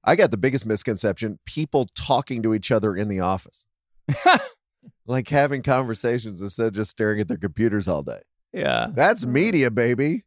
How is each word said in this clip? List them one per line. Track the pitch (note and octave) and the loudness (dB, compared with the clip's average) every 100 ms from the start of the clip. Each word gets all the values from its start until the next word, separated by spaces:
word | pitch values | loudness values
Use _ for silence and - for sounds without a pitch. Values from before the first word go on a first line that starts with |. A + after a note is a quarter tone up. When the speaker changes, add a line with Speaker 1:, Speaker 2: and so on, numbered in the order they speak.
| - | 2
Speaker 1:
I | F3 | 4
got | F3+ | 4
the | G#2 | 4
biggest | - C3 G#2+ | 0 0 -2
misconception, | G#2+ - G#2 G#2 F#2 A2 G2 - | -2 -2 -2 -2 -2 -6 -8 -10
people | - D#3 D3 A#2 - | -6 0 0 0 -6
talking | - B2+ - B2 | 0 0 0 -2
to | A2 | 0
each | A2 - | 0 2
other | A2+ G#2 F#2 | 0 2 -2
in | G#2 | -4
the | F#2+ | -2
office. | F2+ F#2+ - - _ _ _ _ - | -2 -2 -6 -20 _ _ _ _ -6
Speaker 2:
<laughs> | C#3 F4+ D#4+ C#5 _ _ _ - _ - | 2 4 4 0 _ _ _ -20 _ -4
Speaker 1:
Like, | B2+ A2 | -4 2
having | C#3 C#3+ C#3 | 2 2 0
conversations | C#3+ C3 B2+ A2 A#2+ A#2+ A2 F2+ | 2 2 0 -2 0 -2 -4 -10
instead | G2 - A2+ | -10 -2 -2
of | |
just | G2+ G#2+ | -2 -6
staring | - G#2+ G#2+ | -2 0 0
at | G2+ | -2
their | - | -4
computers | F#2 D#2+ A2+ G2+ F#2+ | -6 0 0 0 0
all | D#2 | -4
day. | C#2+ G1+ _ _ _ | -4 -12 _ _ _
Speaker 2:
Yeah. | - C3 B1 - | -4 0 0 0
Speaker 1:
That's | C3+ E3 A3+ C#3 | 2 2 2 -2
media, | C3 G#3 F3 B2+ | 0 2 2 2
baby. | A2 A#2+ A#2+ C#3+ F3 | 2 0 2 0 -2